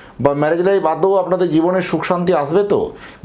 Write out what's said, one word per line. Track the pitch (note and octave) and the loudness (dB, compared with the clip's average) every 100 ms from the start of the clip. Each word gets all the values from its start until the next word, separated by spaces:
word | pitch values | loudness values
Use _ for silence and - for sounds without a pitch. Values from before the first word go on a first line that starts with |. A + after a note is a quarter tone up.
| - - | -18 -2
বা | C3+ | 0
ম্যারেজ | C#3+ D3+ E3+ | 0 0 2
লাইফ | F3+ G3 D#3+ | 2 2 0
আদৌ | D#3 F#3+ G3 | 0 2 2
আপনাদের | F3 F3+ F3+ | 0 0 0
জীবনে | D3+ E3+ F#3 | 2 2 0
সুখ | F3+ D#3+ | -2 -4
শান্তি | - F3+ F3 | -2 -2 0
আসবে | E3 C#3+ F3 | 0 0 0
তো, | G3+ C#3 - - - - | 0 0 -2 -8 -20 -8